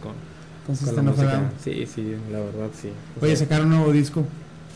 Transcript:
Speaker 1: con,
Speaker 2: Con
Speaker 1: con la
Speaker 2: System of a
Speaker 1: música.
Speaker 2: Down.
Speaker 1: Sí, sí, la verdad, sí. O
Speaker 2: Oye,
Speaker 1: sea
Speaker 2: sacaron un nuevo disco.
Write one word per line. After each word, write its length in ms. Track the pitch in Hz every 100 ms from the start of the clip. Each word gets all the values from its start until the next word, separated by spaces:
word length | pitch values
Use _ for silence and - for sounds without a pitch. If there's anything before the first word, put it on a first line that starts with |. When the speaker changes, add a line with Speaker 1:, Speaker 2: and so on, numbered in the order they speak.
Speaker 1:
con, 80 | 110 107 - - - - -
Speaker 2:
Con 100 | 131
Speaker 1:
con 0 |
la 20 | 139
Speaker 2:
System 220 | - 139
of 60 | 139
a 40 |
Speaker 1:
música. 160 | 135 135
Speaker 2:
Down. 120 | 135 -
Speaker 1:
Sí, 240 | - 120 120
sí, 220 | - 107 110 110
la 80 | 107
verdad, 280 | 104 107 107 -
sí. 80 | 104 104 - -
O 40 |
Speaker 2:
Oye, 120 | 151 139
Speaker 1:
sea 80 | 143
Speaker 2:
sacaron 220 | 151 160
un 100 | 160
nuevo 140 | 156
disco. 320 | 147 143 160 139 - - - -